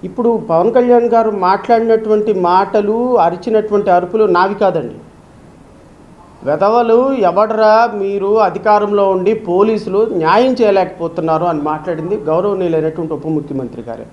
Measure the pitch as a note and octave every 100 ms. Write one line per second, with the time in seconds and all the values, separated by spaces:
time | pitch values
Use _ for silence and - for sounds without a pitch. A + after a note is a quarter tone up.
0 | F3+ G#3+ A#3 A3+ - E3 F#3+ C4 B3 A#3+
1 | A#3 A3+ A3+ G#3+ F3+ G3 G3 A#3 A3+ A3
2 | G#3+ G#3+ G#3+ F#3+ F3 F3+ G3 A3 G#3 A3
3 | B3 A#3+ E3+ F3+ - G#3+ G#3+ G#3 G3+ F3
4 | F3+ A3 G#3+ F3 F#3+ G3 G3+ E3+ A#2+ -
5 | - - - - - - - - - -
6 | - - - - - D3+ G3 A#3 A#3 A3+
7 | C4 C4+ F#3+ F3 G#3+ A3 G#3+ A3 A#3 G#3
8 | G3 G3+ G3 G#3+ G3+ F#3 A3 G#3 G#3 G#3
9 | G3 F#3 F#3 A3 G3+ F3 G#3+ A3 - F#3
10 | A3 F3+ D#3+ G3 C4 B3+ A3 F#3+ F3+ -
11 | E3 E3 E3 D#3+ F3 D#3+ D3 D3+ D3+ E3
12 | E3 G#3 D3+ D#3+ G3+ G3 F3+ D#3+ D#3 D#3
13 | D#3+ D#3 D#3 D#3 C#3 C#3 B2+ - A2+ A2+
14 | A2+